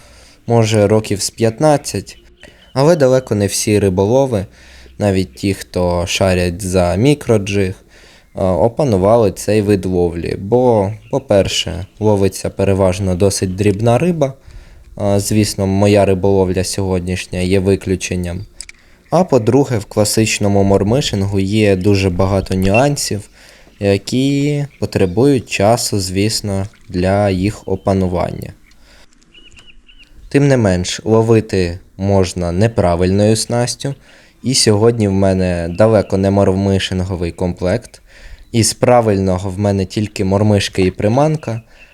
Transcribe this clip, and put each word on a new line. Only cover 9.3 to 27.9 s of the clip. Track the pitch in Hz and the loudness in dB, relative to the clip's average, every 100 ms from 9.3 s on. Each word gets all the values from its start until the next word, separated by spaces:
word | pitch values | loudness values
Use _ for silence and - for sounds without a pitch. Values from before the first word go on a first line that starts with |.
цей | 90 - 107 | -2 -2 0
вид | 101 101 92 | 2 0 0
ловлі. | 90 87 85 - - | -2 -2 -4 -8 -8
Бо, | 98 120 127 110 95 107 - | -2 0 2 2 0 -6 -8
по-перше, | 139 - 101 95 - 90 85 92 - | -8 0 2 2 -2 -6 -8 -12 -4
ловиться | 107 104 98 - 98 | 0 2 0 -2 -10
переважно | - 98 95 95 92 95 87 | -4 0 2 2 0 -2 0
досить | 98 - 95 92 | 0 0 -4 0
дрібна | 104 98 117 120 | 0 2 0 2
риба, | 170 170 135 - - - - - - - | 0 -2 -4 -6 -20 -20 -20 -20 -20 -6
е, | 104 101 | -2 -2
звісно, | 101 107 101 - 95 | 0 0 0 -2 -2
моя | 98 104 104 98 | 2 4 4 4
риболовля | 95 98 98 92 92 | 2 0 2 0 -2
сьогоднішня | 90 - 95 92 90 92 - 90 | -4 -4 -4 -4 -4 -8 -6 -4
є | 90 98 | 0 0
виключенням. | 95 95 - 90 - 90 87 90 - - - - _ _ - | 2 0 0 -6 -4 -6 -6 -8 -12 -20 -20 -20 _ _ -4
А | 160 | -2
по-друге, | 185 127 110 127 - 117 | 2 0 2 2 0 -2
в | - | -4
класичному | 110 104 - 110 - 101 101 | -2 0 0 0 0 0 2
мормишингу | 98 98 98 131 - 101 98 98 | 4 2 2 0 -2 -4 -2 -2
є | 95 107 104 95 | -2 2 2 2
дуже | 98 101 95 | 2 2 2
багато | 87 95 98 - 95 | 0 0 0 -2 -2
нюансів, | 95 107 143 139 - 101 - _ - - - - | 0 2 0 -2 -6 -8 -10 _ -20 -20 -20 -6
які | 101 98 - 127 139 143 143 147 143 - | 0 0 0 -2 0 0 -2 -2 -6 -8
потребують | - - 95 95 139 135 - | -6 -2 -2 2 2 2 -2
часу, | - 101 120 - 107 | -2 2 2 -2 -4
звісно, | 92 92 104 - 104 98 98 _ - | -4 -2 -2 -2 -4 -6 -6 _ -10
для | 90 92 101 104 | -4 0 2 0
їх | 92 98 - - | 0 -2 -4 -8
опанування. | 95 101 | -6 -2